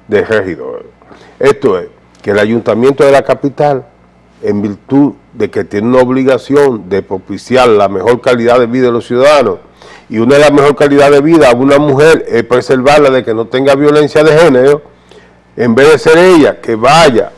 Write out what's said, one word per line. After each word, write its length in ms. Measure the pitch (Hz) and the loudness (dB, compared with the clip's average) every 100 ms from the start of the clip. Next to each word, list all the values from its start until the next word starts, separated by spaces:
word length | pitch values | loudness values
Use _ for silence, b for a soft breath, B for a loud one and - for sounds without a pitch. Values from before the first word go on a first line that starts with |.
| - | -4
de 140 | 104 | -4
Regidores. 640 | 87 107 92 73 64 58 - _ _ B B B | -2 -4 -4 -10 -12 -16 -18 _ _ B B B
Esto 400 | 135 139 127 92 | -2 -2 -2 -4
es, 80 | 87 _ _ _ | -6 _ _ _
que 120 | 104 | -4
el 60 | 101 | -2
Ayuntamiento 680 | 110 117 120 107 131 135 | -2 -2 -4 0 0 2
de 80 | 139 | 2
la 100 | 139 | 2
capital, 640 | 135 123 143 127 147 135 - _ _ _ _ - | 0 -4 -4 -4 -4 -4 -10 _ _ _ _ -10
en 180 | 104 101 | -6 -4
virtud 540 | 101 98 - 139 143 - _ | -6 -10 -4 0 0 -4 _
de 180 | 113 101 | -10 -8
que 140 | 107 | -6
tiene 240 | 90 101 117 | -6 -6 -2
una 120 | 127 | 0
obligación 880 | 123 131 131 120 - 143 139 110 90 | 0 -2 -2 -2 -2 0 0 -2 -6
de 100 | 98 | -6
propiciar 680 | 95 95 - 95 - 127 123 | -6 -12 -12 -14 -4 0 2
la 200 | 104 98 | 2 0
mejor 320 | 98 104 120 | -2 -2 -2
calidad 380 | 135 123 117 127 | -2 -2 0 0
de 80 | 117 | 0
vida 200 | 127 123 | -2 -2
de 60 | |
los 140 | 117 - | -2 -4
ciudadanos, 520 | 123 139 147 107 - - B B B B | 0 2 2 0 -6 -14 B B B B
y 80 | 110 | -4
una 160 | 117 | 0
de 60 | 143 | 2
las 100 | 147 | 4
mejores 240 | 143 143 131 | 4 2 2
calidades 380 | 147 139 139 | 0 2 2
de 60 | 143 | 2
vida 280 | 151 165 135 | 2 2 2
a 40 | |
una 240 | 120 139 143 | 2 2 2
mujer 480 | 147 131 160 151 - | 0 2 2 2 -2
es 140 | 113 | -4
preservarla 640 | - 123 - 131 131 151 139 | -2 -4 -2 -2 2 2 2
de 160 | 131 | 0
que 80 | 117 | -4
no 140 | 110 113 | -6 -4
tenga 280 | 127 139 | -4 -2
violencia 480 | 139 147 151 143 156 | 0 0 0 0 0
de 140 | 151 151 | 2 2
género, 440 | 135 123 135 147 - b b b b b _ - | 2 2 2 0 -4 b b b b b _ -6
en 180 | 117 | -2
vez 180 | 117 147 | 2 2
de 60 | 147 | 2
ser 200 | 160 165 | 2 4
ella 420 | 185 170 117 95 | 4 4 2 -2
que 140 | - 110 | -6 -2
vaya 540 | 123 160 156 110 - | 2 2 2 0 -4